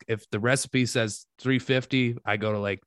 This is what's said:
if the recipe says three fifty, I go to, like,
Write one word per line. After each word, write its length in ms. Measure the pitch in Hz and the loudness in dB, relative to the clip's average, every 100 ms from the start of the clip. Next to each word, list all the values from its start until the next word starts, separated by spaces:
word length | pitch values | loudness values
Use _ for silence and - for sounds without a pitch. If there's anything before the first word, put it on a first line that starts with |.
| - | -6
if 200 | 110 - | -6 -4
the 80 | 107 | -2
recipe 480 | 117 139 - 131 120 | 2 2 0 0 0
says 400 | 127 113 - - - | 0 -2 -4 -16 -6
three 200 | 127 131 | 0 0
fifty, 580 | - 131 127 131 123 120 - | 2 0 2 0 0 -2 -4
I 120 | 104 | -2
go 140 | 107 | 0
to, 60 | 107 | -2
like, 220 | 101 95 | -2 -4